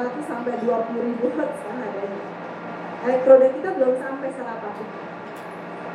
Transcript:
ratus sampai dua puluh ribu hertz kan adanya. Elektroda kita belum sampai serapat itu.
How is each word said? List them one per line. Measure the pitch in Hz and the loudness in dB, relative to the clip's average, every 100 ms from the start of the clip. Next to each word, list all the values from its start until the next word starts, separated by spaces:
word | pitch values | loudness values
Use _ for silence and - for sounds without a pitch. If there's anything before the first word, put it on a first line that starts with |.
ratus | 247 269 302 | -2 -4 -6
sampai | 240 247 240 233 | -6 -4 -2 0
dua | 226 226 | 0 0
puluh | 233 240 | -2 -2
ribu | 233 240 311 | 0 0 0
hertz | 294 - | -2 -4
kan | - 247 | -8 -8
adanya. | 220 196 202 196 - - - - - - - - 240 | -6 -6 -6 -6 -10 -10 -12 -10 -10 -10 -10 -6 0
Elektroda | 254 262 262 262 | 4 10 10 10
kita | - 381 320 | 4 -2 2
belum | 254 254 | 4 2
sampai | 262 277 269 | 0 -6 -6
serapat | 269 233 220 208 208 | -6 -8 -8 -8 -8
itu. | 214 - - - - - - - - - - | -10 -10 -12 -12 -12 -12 -12 -12 -12 -12 -10